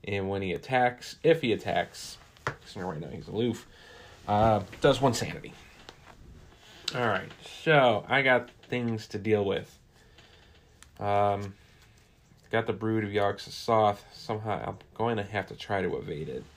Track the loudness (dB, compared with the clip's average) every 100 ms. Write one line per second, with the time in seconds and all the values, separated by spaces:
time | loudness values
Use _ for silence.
0 | -4 -4 -2 -2 -4 -6 -2 2 2 0
1 | -16 -2 2 4 2 -2 0 -2 -2 -8
2 | -16 -16 -20 -10 -10 -10 -14 -8 -8 -8
3 | -10 -12 -8 -2 -2 -4 -10 -20 -20 -20
4 | -20 -16 -2 2 4 4 0 2 2 4
5 | 2 0 -6 -8 -14 -20 -20 -20 -20 -20
6 | -20 -20 -20 -20 -20 -20 -20 -12 -8 -2
7 | 0 0 -4 -16 -18 -6 4 6 6 4
8 | 2 2 4 2 2 -18 -6 -4 -2 -4
9 | -6 -6 2 2 4 -2 -4 -18 _ _
10 | -20 -20 -20 -20 -20 -20 _ _ -20 -8
11 | 0 2 2 2 -4 -12 _ -20 -20 -20
12 | _ _ _ -20 _ -2 0 -2 0 0
13 | 0 0 0 -2 -10 -10 2 4 4 2
14 | -8 -20 -8 -6 -4 -4 -4 -10 -16 -4
15 | -2 -2 -2 -4 -6 -10 -4 -2 0 -4
16 | -6 -8 -6 -8 -10